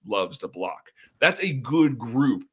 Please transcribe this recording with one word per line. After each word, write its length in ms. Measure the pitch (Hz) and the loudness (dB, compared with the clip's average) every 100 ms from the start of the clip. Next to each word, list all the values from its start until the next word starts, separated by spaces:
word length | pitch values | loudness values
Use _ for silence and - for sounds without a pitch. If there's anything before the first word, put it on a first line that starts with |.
| 104 | -4
loves 320 | 101 92 - | -2 -2 -6
to 100 | 95 | -12
block. 420 | 90 90 73 _ _ - _ | -8 -8 -8 _ _ -20 _
That's 200 | 160 - | 2 4
a 120 | 185 | -4
good 460 | 135 113 160 151 127 | -4 -2 2 2 0
group 460 | 117 127 143 92 - | -4 0 2 0 -6